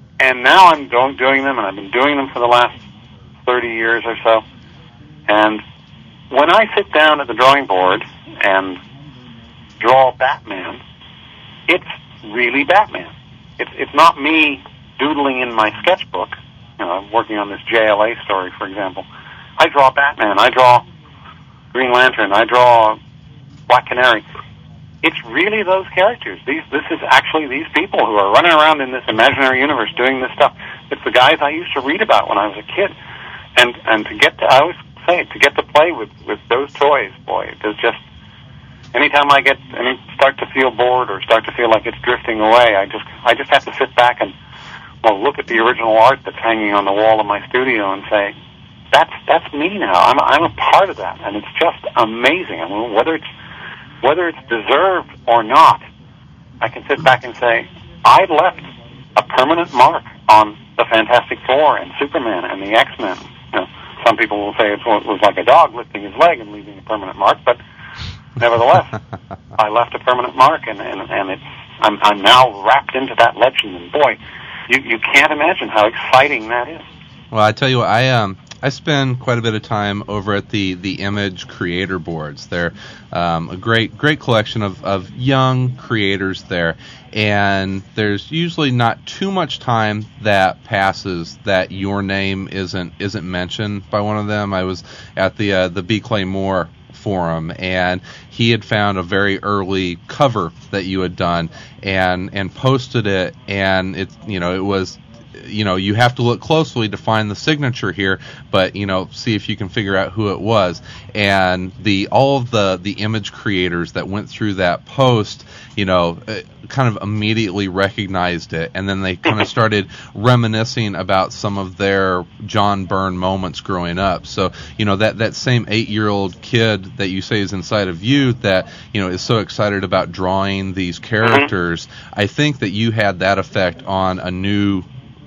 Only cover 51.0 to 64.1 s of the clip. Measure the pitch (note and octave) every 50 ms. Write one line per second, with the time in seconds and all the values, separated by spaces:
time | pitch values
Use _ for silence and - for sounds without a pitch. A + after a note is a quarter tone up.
51 | G2 F2+ - - - G#2+ G2+ G#2 G2+ - - - D#3 E3+ - - - - - B2+
52 | A#2 G#2+ A2+ A#2 B2 C3 D#3+ F#3 F3 - F#2+ D#2+ E2 - G2 G#2 A#2 A#2+ G2+ G#2+
53 | B2 D#3+ D#3+ - - - - - - - - - - - - - - - - -
54 | - C3 D#3 F3 F3+ E3+ D#3+ - - - - - G#2 G2+ B2+ D3 F3+ G3 F#3 E3+
55 | - - - - - B2 A#2+ A#2 A2 A2 - D3+ D#3+ C3+ A2 - - - - -
56 | - - - - - - - - - - - - - - - - - - C#3+ C3+
57 | D#3+ C#3 B2+ B2 - B2 A2+ - B2 A#2+ A#2 A#2 A2 - - - - - - -
58 | - B2 B2+ D#3+ F#3+ F3+ E3 D3 E3+ F#3 - - - - - - - - - -
59 | - - - - - - - - C3 D3 D#3+ E3+ E3+ - C3+ B2 B2+ D3 E3+ C#3+
60 | - - - - - - A2 G#2+ G#2+ G#2 G#2 - - - - - A#2 - A#2 A2
61 | A2 G#2+ B2 A#2+ - - B2+ - - - B2+ C#3+ D#3 C#3+ B2 G2+ - C#3 - -
62 | C#3+ C#3+ - D#3+ B2+ A#2 G2+ F2 F2 F2 G2+ G2 G2 G2+ G#2+ A#2 C3 - - -
63 | A#2+ G2 F#2 F2+ F2 - - - - - - G#2 F#2 - - - - - - -
64 | - A#2+